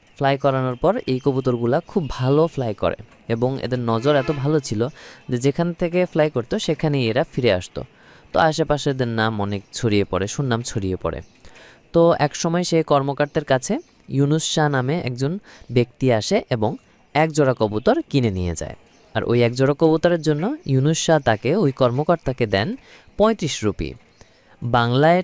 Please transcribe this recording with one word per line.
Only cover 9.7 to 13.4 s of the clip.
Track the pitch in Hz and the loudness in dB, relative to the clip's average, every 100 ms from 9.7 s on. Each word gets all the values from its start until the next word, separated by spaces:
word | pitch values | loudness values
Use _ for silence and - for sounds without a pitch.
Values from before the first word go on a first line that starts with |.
| - | -4
ছড়িয়ে | 117 104 95 | 0 2 0
পড়ে, | 92 98 | -2 -4
সুনাম | - 135 127 - | -4 -2 -2 -4
ছড়িয়ে | 110 95 90 | -6 -4 -4
পড়ে। | 82 69 - _ - - - - _ | -4 -8 -12 _ -20 -20 -20 -20 _
তো | 170 170 - 143 | 4 4 4 0
এক | - | -2
সময় | 170 175 175 | -2 -2 0
সেই | 165 156 | 0 2
কর্মকর্তার | 143 139 135 147 160 | 2 2 -2 -2 -2